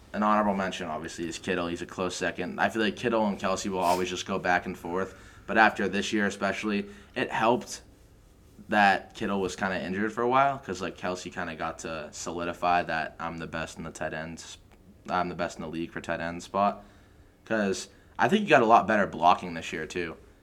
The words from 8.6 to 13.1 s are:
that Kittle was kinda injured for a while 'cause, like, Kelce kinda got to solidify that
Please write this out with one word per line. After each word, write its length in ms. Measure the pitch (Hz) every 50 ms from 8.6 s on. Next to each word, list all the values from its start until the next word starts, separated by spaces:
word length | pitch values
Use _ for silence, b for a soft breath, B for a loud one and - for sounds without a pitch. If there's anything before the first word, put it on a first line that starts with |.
| - -
that 440 | 110 104 101 98 95 95 - - -
Kittle 260 | - 110 98 101 101
was 140 | 95 90 -
kinda 260 | - 101 95 92 87
injured 320 | 73 87 92 98 110 110 104
for 80 | 120
a 80 | 120 120
while 280 | 127 135 139 139 135 135
'cause, 220 | - - - -
like, 160 | 92 82 -
Kelce 360 | - - 90 92 - - 90 -
kinda 220 | 95 90 82 80
got 240 | 82 85 82 80 -
to 280 | - 85 80 78 76 76
solidify 720 | - - - 87 82 85 85 87 85 - 87 87 87 87 85
that 320 | 82 80 80 78 -